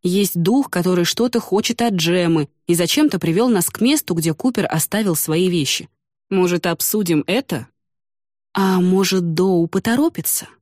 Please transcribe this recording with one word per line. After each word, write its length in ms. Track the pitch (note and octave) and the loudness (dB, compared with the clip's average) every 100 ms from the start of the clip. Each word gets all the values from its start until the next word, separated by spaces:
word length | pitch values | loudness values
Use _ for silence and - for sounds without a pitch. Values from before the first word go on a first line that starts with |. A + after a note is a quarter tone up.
Есть 380 | F3+ F#3+ F#3+ E3+ | 0 0 0 0
дух, 300 | E3+ B3+ C4+ | 2 2 0
который 340 | F3+ F3 F3+ | -2 0 0
что-то 360 | E3+ - A#3+ A#3 | 0 0 -2 -2
хочет 420 | - F#3+ - A#3 | -2 -2 -2 -2
от 120 | A#3 | 0
Джеммы 540 | F#3 D#3+ F3+ E3+ E3 C#3+ _ - | 0 0 0 2 0 -2 _ -2
и 80 | |
зачем-то 440 | E3+ E3+ - D4+ F#3 | 0 2 2 2 0
привёл 300 | E3+ E3+ B3 | -2 0 2
нас 220 | G#3 E3+ | 2 -2
к 100 | - | 0
месту, 340 | A#3 D4 - | 0 0 -2
где 200 | E3+ D#3+ | -2 -2
Купер 320 | D#3 C4 A#3+ F3+ | -2 -2 -2 -2
оставил 460 | D#3+ - G#3 G#3 D#3 | -2 -2 -2 0 -2
свои 320 | - D#3+ F#3 | 0 0 2
вещи. 400 | F3 C3+ - - _ _ _ _ | 0 -2 -4 -8 _ _ _ _
Может, 360 | F#3+ F3+ F3 F3 | 0 2 0 -2
обсудим 580 | E3 - A3 F3+ D#3 - | -4 -2 -2 0 0 2
это?» 420 | G#3 - C#3+ A2+ _ _ _ _ _ _ _ _ | -2 -2 -8 -8 _ _ _ _ _ _ _ _
«А 260 | G3 F#3+ F#3 | -2 2 2
может, 540 | F3+ F#3 F#3+ F#3+ F3 | 2 2 2 0 -2
Доу 320 | D#3+ F#3+ F3 E3 | 0 2 2 0
поторопится?» 800 | G3 A3+ A#3+ D#4+ - - - - _ | -2 0 0 0 -2 -6 -6 -8 _